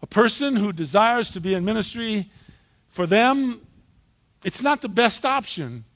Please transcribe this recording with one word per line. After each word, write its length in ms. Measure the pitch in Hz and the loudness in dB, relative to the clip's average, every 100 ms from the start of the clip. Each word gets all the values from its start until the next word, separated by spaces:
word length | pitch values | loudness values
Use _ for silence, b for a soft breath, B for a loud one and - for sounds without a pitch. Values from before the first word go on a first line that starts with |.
A 40 | - | -4
person 500 | - 233 - 285 247 | 2 2 2 0 0
who 160 | 208 | 0
desires 580 | 170 160 170 220 240 226 | -2 0 4 4 2 -2
to 100 | 190 | -4
be 140 | 175 | -4
in 100 | 190 | -2
ministry, 680 | 180 220 202 233 226 214 185 b b b b b b | 0 -2 -4 -4 -4 -4 -4 b b b b b b
for 180 | - 175 | -6 2
them, 540 | 202 240 277 262 233 - _ _ _ _ _ _ _ | 4 4 4 0 -4 -14 _ _ _ _ _ _ _
it's 180 | 196 - | -8 -2
not 200 | 269 294 | 0 0
the 60 | 247 | -2
best 360 | 190 233 - | 2 2 2
option. 600 | 262 269 220 - 139 117 113 | -2 -2 -4 -8 -8 -10 -16